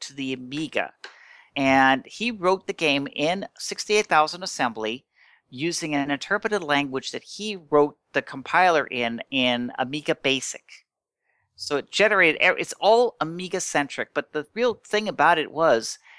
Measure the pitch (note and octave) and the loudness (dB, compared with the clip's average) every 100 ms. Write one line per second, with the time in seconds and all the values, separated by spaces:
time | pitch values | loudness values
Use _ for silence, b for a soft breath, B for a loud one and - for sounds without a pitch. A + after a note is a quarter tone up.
0 | - C#3 C3+ C3 B2+ C#3+ D#3 - E2+ - | -14 -8 -8 -8 -8 -8 -6 -4 -6 -8
1 | - B B B B - C3+ C3+ C3+ C3 | -20 B B B B -2 4 6 6 4
2 | C3 - A3+ A3 F3+ F#3+ - G3 E3 C#3 | 0 -8 -8 -2 0 0 -2 -2 0 0
3 | C#3 - D3 F#3 - - - G3 - G#3+ | -2 -4 -2 -2 -6 -12 -10 -8 0 0
4 | G#3+ E3 D3+ F3 F#3 - C3 A2 G#2+ B2 | 2 2 2 0 -8 -4 -4 -2 -6 -6
5 | _ b b b b B2+ D#3+ E3 D#3+ D3 | _ b b b b -8 -6 -4 -4 -2
6 | C#3 C#3 - G3+ A3 G#3 D#3+ C#3+ C#3+ C3 | -2 -4 -2 -4 -2 -4 0 0 0 -4
7 | - C3+ - - G#3+ G3 D#3 D3+ D3 C#3+ | -6 -10 -12 -12 -10 -10 0 4 4 0
8 | _ C#3+ - C#3 B2+ E3 F#3 D#3+ C3 B2+ | _ -6 -4 -8 -2 2 4 4 0 -2
9 | A#2+ A#2 - C3+ B2+ A#2+ A#2+ - B2+ D3 | -4 -4 -6 -2 0 0 -4 -6 -6 -4
10 | D3 D#3 C#3+ C3+ - - _ - _ _ | -4 -2 0 -2 -4 -12 _ -20 _ _
11 | _ _ _ _ _ - - C#3+ - - | _ _ _ _ _ -14 -4 -4 -2 2
12 | G#3 G#3 E3+ D3+ F3+ - D#3+ - F#3 A3+ | 4 6 4 4 2 2 -2 0 4 4
13 | B3 - D#3 E3+ F#3 F#3 - D#3+ C#3+ - | 4 0 -6 -6 -6 -6 -4 -2 -2 -4
14 | A2+ - - D3+ D3 - B3 G#3+ - G#3 | -8 -6 -6 -6 -8 -4 -2 -4 -4 -2
15 | G#3+ E3 D3 E3 C#3 C#3 D#3+ A#2 A2+ - | -2 2 4 4 0 0 4 4 0 -10
16 | b | b